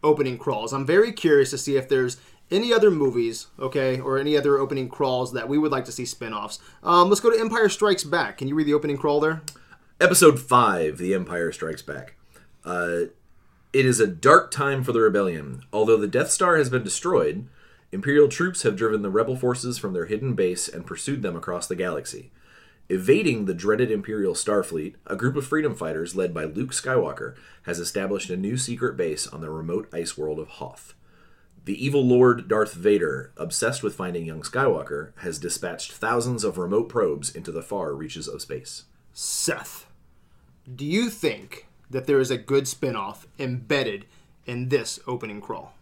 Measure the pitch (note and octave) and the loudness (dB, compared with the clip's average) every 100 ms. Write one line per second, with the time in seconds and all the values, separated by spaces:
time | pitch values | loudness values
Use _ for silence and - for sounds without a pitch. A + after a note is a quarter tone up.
0 | D3+ D3 C3 B2 - A2 A2+ C3+ C3+ F3+ | 4 2 2 -2 -4 -4 -4 -4 2 4
1 | A3+ G#3 E3 D3 C3 C3+ - C#3 C3 C3+ | 2 2 6 6 6 0 0 -2 2 2
2 | B2+ B2 - - _ F#3 A#3+ A3+ G#3 E3 | 2 -4 -16 -20 _ -2 4 6 6 6
3 | C#3 A#2+ A#2 A2+ - - C3 C#3+ C3 B2+ | 2 2 -2 -2 -14 -8 -4 0 0 0
4 | C3+ C3+ C#3+ D3 C#3+ C#3 C3+ C#3 B2+ - | -2 -2 2 2 4 4 2 -2 -6 -2
5 | C#3 B2 B2 B2 A#2+ C#3+ D3+ C3 B2+ C3 | 0 0 -2 -4 -2 0 2 0 -4 -8
6 | A#2+ - A2+ G#2+ G#2 - - - - F3 | -8 -8 -8 -8 -8 -12 -16 -8 4 6
7 | F3+ G3+ A#3 A3+ A3+ A#3 G#3+ G3 G#3 F3+ | 8 6 4 4 2 2 2 4 2 2
8 | D3+ E3+ A#2 - C3+ D3+ D3 D3 D3 C#3+ | 0 -2 -2 -4 -4 0 2 2 2 -2
9 | D3+ D3 D#3 D#3+ - - - - _ _ | 2 2 2 -2 -8 -16 -20 -20 _ _
10 | F3+ F3+ E3 C3 - B2 A2+ F#2 D#2 C#2+ | 4 8 8 8 4 4 6 4 0 -2
11 | F2+ F#2+ F2 F2 E2+ - D#2+ D#2 - D2 | -2 -2 -2 -4 -4 -4 -8 -8 -10 -12
12 | - - _ - - - - F2 F2 E2+ | -14 -20 _ -20 -20 -16 -8 -4 -2 -2
13 | E2+ _ _ - _ _ _ C3+ C3 A2+ | -4 _ _ -20 _ _ _ 2 4 4
14 | G#2+ E2+ C#3+ E3 - - C#3 C3+ B2+ A#2 | 2 4 8 8 6 -4 -2 -2 0 4
15 | A2 G2+ F#2+ E2 C#2+ B1+ - G#2+ A2 A2 | 4 4 0 -2 -8 -14 -6 0 4 4
16 | G#2 A#2+ D#3+ - F3+ E3 C3 B2 G#2 - | 4 0 0 2 4 4 2 0 -2 -4
17 | F3 E3+ D#2 D2+ A3 - - _ _ F#2+ | 0 2 2 -2 -10 -18 -20 _ _ -6
18 | C#3 C#3+ C#3+ - F3 F3+ A#2+ G2 A2+ G#2+ | 2 6 6 4 -4 0 -2 0 0 0
19 | G2+ G2 A2+ B2+ B2 B2 B2 A#2+ G#2 F#2 | 0 0 0 0 -2 -2 -4 -6 -6 -4
20 | E2 G#2+ C3+ G#2+ F#2 F2+ - E2+ F2 E2+ | -4 -4 -2 0 0 0 -8 -10 -12 -10
21 | - C#3 G#2 E2+ E2 F2 - F2+ F2+ D#2 | -6 -4 -6 -6 -8 -8 -6 -4 -4 -4
22 | - - - _ _ - _ _ - F#2 | -8 -14 -16 _ _ -20 _ _ -4 -2
23 | F#2 E3 F#3 A#2 G2 E2+ G2 G#2+ A#2+ G#2+ | 4 4 4 0 -2 -2 0 2 2 -2
24 | G2 G#2+ F#2+ E2 - G#2 F2+ E2 D#2 - | -4 -2 -2 -2 0 0 0 -6 -8 -12
25 | - F#2+ B2 C#3+ C3 D#3 D3+ - D#2+ D#2 | -10 -2 -2 -2 -2 0 0 -4 -6 -6
26 | E2+ F2+ F2+ E2 D#2 D#2+ C3 - - B2+ | -6 -2 -2 -4 -6 -6 -6 -6 -2 0
27 | E2+ C#2 A1+ - - - - F2 E2+ G2+ | 0 -6 -12 -14 -20 -18 -10 -8 -6 -4
28 | G2 G2+ F#2 F#2 G2 B2+ B2+ A#2+ B2 - | -4 -4 -4 -4 -4 -4 -4 -4 -4 -2
29 | E2+ D2+ - D#2+ D#2 D#2 D#2+ F2+ - E2+ | -4 -4 -8 -10 -10 -10 -6 -6 -6 -8
30 | E2 - D2+ D2+ D#2 - D#2+ - - - | -8 -6 -6 -6 -10 -12 -14 -16 -20 -20
31 | _ _ _ _ _ - - G2 C3 C#3+ | _ _ _ _ _ -18 -8 -4 0 2
32 | B2+ B2 B2 A#2 F2+ G#2+ G#2+ E2+ F#2+ G#2 | 4 6 6 6 0 0 0 0 2 4
33 | E2 C2 C2 - E2+ - A#2 B2+ G#2+ - | 2 -4 -10 -10 -8 -2 -4 -2 -6 -4
34 | F2+ F2 E2 D#2+ D2 B2 C#3 E2+ C#2 D2 | -6 -6 -8 -10 -6 0 0 0 -4 -8
35 | D#2 - F2+ D#2 F2 - F2+ E2 - - | -10 -12 -10 -8 -8 -6 -8 -8 -12 -6
36 | A2 A#2+ A#2 A#2+ G#2 F2+ F2 G#2 A#2 A#2+ | -2 0 -2 -2 -4 -2 0 0 0 0
37 | F#2 D2 C#2+ E2 E2 D#2+ - G2+ D#2+ C#2+ | 0 0 -6 -10 -10 -10 -6 -6 -4 -6
38 | D#2 E2 D2+ - - C2 B1+ - - _ | -10 -10 -10 -12 -10 -12 -12 -18 -20 _
39 | _ - - - - C#3+ - - - - | _ -12 -8 -4 -4 -4 -8 -18 -20 -20
40 | _ _ _ _ _ _ - B2+ C#3+ F#3 | _ _ _ _ _ _ -20 -10 -2 0
41 | A#3+ G#3 D#3 G#2 G2 - - _ _ C3 | 0 -2 -4 -4 -12 -20 -20 _ _ -8
42 | B2+ C#3 C3 B2 - C#3 C3+ - C#3 A2+ | 2 2 2 -2 0 0 0 -6 -4 -4
43 | G2 - - - C3+ B2+ G#2+ C#3+ A#2+ G2+ | -8 -12 -20 -8 -6 -6 -2 -2 -2 -6
44 | - - _ _ - A#2+ B2+ C3+ A2+ - | -12 -20 _ _ -10 -8 -2 -2 -2 -10
45 | - B2 A2 G#2 - G#2+ - - | -8 -8 -8 -12 -12 -12 -12 -20